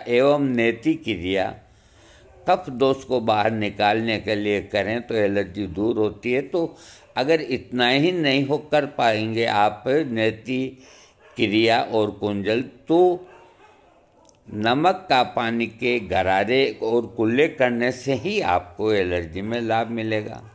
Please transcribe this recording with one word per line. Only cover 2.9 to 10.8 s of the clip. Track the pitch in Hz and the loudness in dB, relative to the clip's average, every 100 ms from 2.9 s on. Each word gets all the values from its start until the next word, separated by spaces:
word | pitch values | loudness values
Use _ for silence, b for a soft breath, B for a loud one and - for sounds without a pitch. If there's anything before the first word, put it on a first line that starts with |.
| 135 | 2
को | - 127 | 0 -2
बाहर | 110 107 107 | 2 2 2
निकालने | 110 101 - 104 110 113 107 | 0 -4 0 2 2 0 -2
के | 107 | -2
लिए | 104 104 101 | -2 0 -2
करें | - 104 98 117 | 0 -2 -2 -4
तो | 117 | -4
एलर्जी | 113 101 101 95 95 95 | 0 2 0 -2 -6 -6
दूर | 82 110 107 | -2 -2 0
होती | 107 - 123 | -2 -2 -2
है। | 123 | -2
तो | 143 175 165 B B B B 120 | -2 -4 -4 B B B B -4
अगर | 135 160 | 0 0
इतना | 127 123 - 123 120 | 0 -6 -4 0 2
ही | 139 170 | 4 2
नहीं | 180 147 135 135 | 0 0 0 0
हो | 147 | -2
कर | - 151 143 | 0 0 0
पाएंगे | - 117 110 110 113 113 | 0 0 2 -2 -2 0
आप | 104 107 107 127 | 2 2 0 0
नेति | 147 143 113 113 107 - 127 131 - | 0 0 0 0 -2 -6 -4 -6 -10